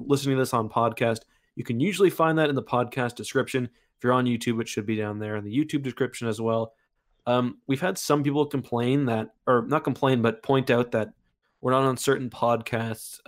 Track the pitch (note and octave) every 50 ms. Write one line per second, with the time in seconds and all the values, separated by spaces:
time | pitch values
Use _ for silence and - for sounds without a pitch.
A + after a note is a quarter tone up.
0 | - C#3 C#3+ C3+ C#3 C#3 C3+ C3 C3 B2 - A#2+ A2 G#2+ - A#2+ A#2 A#2 A2+ -
1 | C3 A#2 A2+ - - _ _ _ _ _ - - A#2 - B2 A#2 C#3 G3+ G3 E3+
2 | G3+ F3 - - E3 D#3+ D#3+ D#3+ D#3 D3 C#3+ C3 A2+ - - B2 B2 A#2 - C3+
3 | B2 A#2+ A#2 - G#2+ - - C3+ B2 - - C3 B2 A#2 _ _ _ _ _ _
4 | - B2 B2 B2+ B2 B2 A#2+ A2+ - B2 A#2 A2+ A2+ - - - G#2 G#2+ A2 G#2+
5 | G#2+ G#2 G#2 G#2 G#2+ G#2+ G#2+ G#2 G#2 G#2 G#2+ C3+ D#3 D3+ - D3 C3+ C3 A#2+ -
6 | C3 A#2+ - - A#2+ A#2 A2 G#2+ A2+ A2+ A2+ A2+ A2+ A2+ _ _ _ _ _ _
7 | _ _ _ _ - B2 - B2+ B2 B2 - - _ - C#3 C3+ F3+ F3+ F#3+ -
8 | - - D3 D3+ C#3+ D3 C#3 D3 D3 D3 - C3+ A#2 - - A#2 A#2+ B2 C3+ C#3+
9 | C#3+ B2 A2+ A2 A2 - _ _ - - B2+ A#2+ A2+ C3 C#3 D#3 D#3 D#3 B2+ -
10 | - C3+ C3 B2 A2+ A#2 A2 - - - C#3 C3+ C3 - B2 A#2+ A#2 A#2+ - A2+
11 | G#2+ - - _ _ _ _ _ _ _ _ _ - B2+ B2+ C3 C3+ C3+ B2+ A#2
12 | - - C3+ C3+ C3 B2 - - - A#2+ A#2+ A2+ A2 - - A2+ A#2 A#2 A2 -
13 | - - - - -